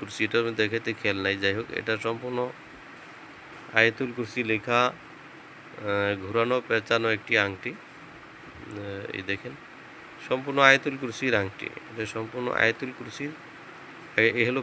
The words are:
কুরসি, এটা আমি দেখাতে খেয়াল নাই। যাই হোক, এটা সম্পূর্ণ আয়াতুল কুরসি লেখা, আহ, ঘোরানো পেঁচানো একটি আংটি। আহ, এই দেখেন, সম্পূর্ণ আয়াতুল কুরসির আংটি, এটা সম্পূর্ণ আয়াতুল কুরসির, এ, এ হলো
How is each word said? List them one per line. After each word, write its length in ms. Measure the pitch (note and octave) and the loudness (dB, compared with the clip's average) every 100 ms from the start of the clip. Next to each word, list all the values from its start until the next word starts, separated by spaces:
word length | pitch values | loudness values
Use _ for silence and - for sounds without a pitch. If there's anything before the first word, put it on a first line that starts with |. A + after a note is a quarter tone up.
কুরসি, 240 | G2 - | -6 -2
এটা 140 | G#2 A#2 | 2 4
আমি 160 | A#2 | 2
দেখাতে 380 | A2 G#2+ A2+ A2+ | 2 2 2 -2
খেয়াল 300 | G#2+ G#2+ G2 | -2 0 2
নাই। 140 | G2 G2 | 2 2
যাই 180 | G2 | 2
হোক, 120 | G2+ A#2 | 2 -2
এটা 260 | - A2 G#2+ | -2 0 0
সম্পূর্ণ 460 | A2+ A2+ B2 B2 B2 - - - - - - - - - - - - | 0 -2 -2 -2 -2 -4 -16 -18 -18 -18 -18 -18 -18 -18 -18 -16 -2
আয়াতুল 380 | A2+ A2+ A2 B2+ A#2+ | 4 6 4 -2 -4
কুরসি 280 | A2+ - | -4 -2
লেখা, 420 | A2+ A2 A2+ A#2+ B2 | 0 0 2 4 4
আহ, 1400 | - - - - - - - - - G#2+ G2+ G2+ G2+ F#2+ | 0 -14 -18 -18 -20 -20 -18 -18 -8 -2 2 2 0 0
ঘোরানো 360 | A2 A#2 B2+ B2 | 2 2 2 2
পেঁচানো 400 | A2+ G#2+ A#2 A2+ | 0 4 2 4
একটি 300 | G#2+ - A2+ | 0 2 2
আংটি। 320 | G2+ F#2+ B2 | 2 0 -8
আহ, 1040 | F3 - - - - - - - - - G#2 G2+ G2 G2+ | -10 -14 -18 -18 -18 -18 -18 -18 -14 -10 -8 -8 -8 -6
এই 100 | - F#2+ | -6 -4
দেখেন, 260 | G2 B2 C#3 - - - - - - - | -4 -6 -12 -16 -18 -18 -18 -18 -12 -2
সম্পূর্ণ 300 | C3 C3+ C#3 | -2 0 6
আয়াতুল 380 | C3+ C3+ D3 C3+ | 8 8 4 -4
কুরসির 340 | C3+ G#2+ C3 | -4 -2 2
আংটি, 320 | A2+ G2 - - | 2 2 -4 -10
এটা 400 | - - A2+ A2 | -10 -10 -6 -4
সম্পূর্ণ 460 | A2+ A2 B2 B2 | -4 -6 -4 -2
আয়াতুল 400 | - A2+ A#2 B2+ B2+ | 4 4 4 -4 -8
কুরসির, 320 | A#2+ - C#3 D#3 - - - - - - - - | -10 -8 -10 -10 -16 -18 -18 -16 -16 -16 -4 4
এ, 160 | A2+ | 4
এ 160 | A#2 A#2+ | 6 2
হলো 120 | C3 | 2